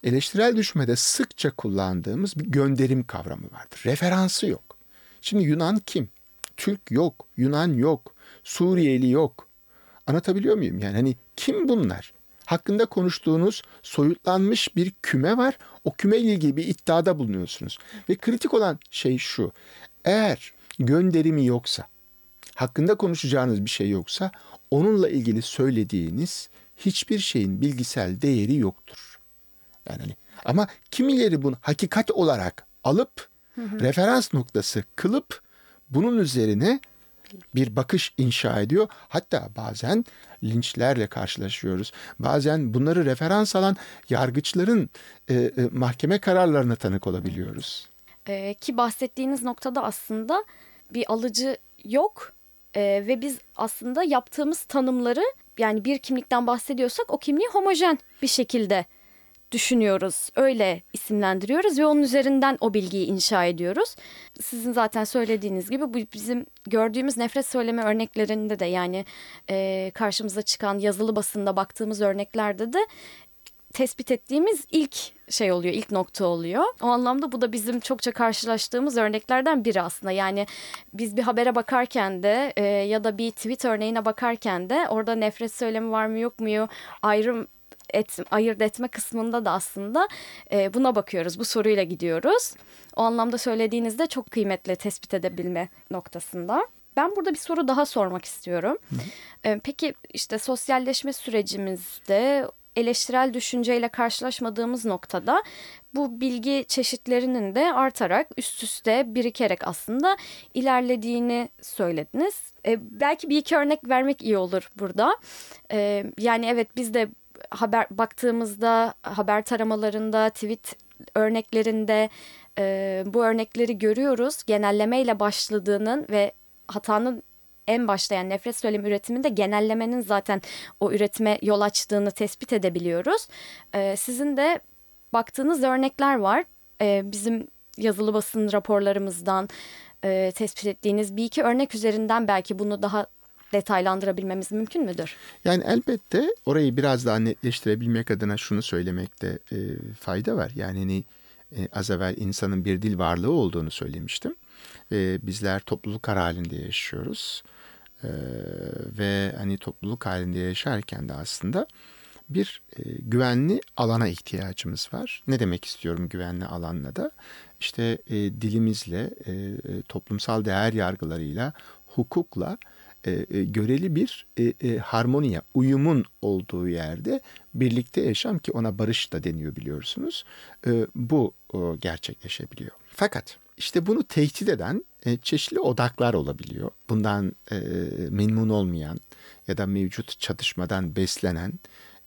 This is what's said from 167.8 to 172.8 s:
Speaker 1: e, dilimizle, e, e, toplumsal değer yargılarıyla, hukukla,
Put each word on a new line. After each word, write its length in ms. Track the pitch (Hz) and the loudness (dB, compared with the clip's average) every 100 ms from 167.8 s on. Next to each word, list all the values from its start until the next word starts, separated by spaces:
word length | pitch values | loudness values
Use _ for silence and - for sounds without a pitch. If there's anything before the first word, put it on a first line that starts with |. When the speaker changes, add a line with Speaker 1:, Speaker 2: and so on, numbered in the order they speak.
| 117 113 - | -2 -2 -4
Speaker 1:
e, 80 | 107 | -4
dilimizle, 1000 | 101 107 110 110 110 107 - 87 117 - - | -2 -4 -2 2 2 0 -4 -6 -6 -10 -10
e, 60 | |
e, 500 | 95 98 101 - 95 - | -8 -8 -10 -10 -10 -10
toplumsal 560 | 98 - 104 - 110 104 | -12 -8 -6 -2 -2 0
değer 280 | 95 110 | 0 0
yargılarıyla, 800 | 110 92 92 78 82 78 80 131 - - - _ | 0 -2 -2 -6 -6 -6 -4 -6 -8 -20 -20 _
hukukla, 720 | - 120 - 170 - 92 214 - - | -4 -2 -2 -4 -6 -6 -8 -14 -20